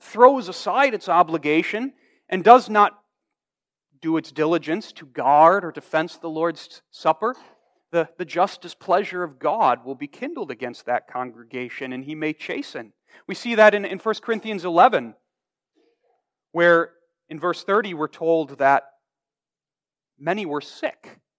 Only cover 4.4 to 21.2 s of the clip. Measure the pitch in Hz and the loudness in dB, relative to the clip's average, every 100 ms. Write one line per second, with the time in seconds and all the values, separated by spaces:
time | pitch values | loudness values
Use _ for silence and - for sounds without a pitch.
4.4 | 156 170 147 180 - - 143 123 139 147 | -2 -2 -2 -6 -8 -20 -18 -6 2 6
5.4 | 160 196 180 147 - 156 156 - 165 156 | 6 4 -2 -12 -6 -4 -4 -8 -12 -4
6.4 | 170 156 - - _ - 160 160 220 254 | -4 -6 -14 -20 _ -6 -2 -2 -2 -6
7.4 | - _ _ _ _ 170 160 _ 175 143 | -16 _ _ _ _ -4 -4 _ -10 -2
8.4 | 190 - 175 - - 180 - 180 175 131 | -2 -2 -18 -20 -2 -2 0 -8 -10 -4
9.4 | 151 208 170 123 120 135 143 - 269 320 | -4 0 0 0 -4 -12 -12 -12 -12 -10
10.4 | 170 120 123 120 - 120 - 123 127 110 | -10 -10 -10 -12 -6 -6 -6 -10 -10 -12
11.4 | 117 127 127 - 131 127 135 156 156 156 | -16 -12 -12 -12 -12 -12 -12 -8 -8 -8
12.4 | - 180 285 143 110 _ _ - - 190 | -10 -10 -10 -16 -18 _ _ -20 -14 -10
13.4 | 240 226 214 208 202 190 220 214 - 226 | -4 4 4 4 -6 -8 -6 -8 -6 -6
14.4 | 220 208 175 165 226 196 117 - _ _ | -6 -8 -2 4 4 4 -4 -16 _ _
15.4 | _ _ _ _ _ _ _ _ _ _ | _ _ _ _ _ _ _ _ _ _
16.4 | _ 165 175 170 170 _ _ _ _ 156 | _ 2 4 4 2 _ _ _ _ -8
17.4 | 175 165 - 202 214 165 151 - 165 165 | -6 -6 -2 -2 -2 -6 -8 -6 -2 -2
18.4 | 147 135 135 135 - _ _ _ _ _ | -2 0 2 2 0 _ _ _ _ _
19.4 | _ _ _ _ _ _ _ _ 147 202 | _ _ _ _ _ _ _ _ -6 -6
20.4 | 185 147 - - 311 - - - | -4 -8 -10 -10 -10 -10 -20 -20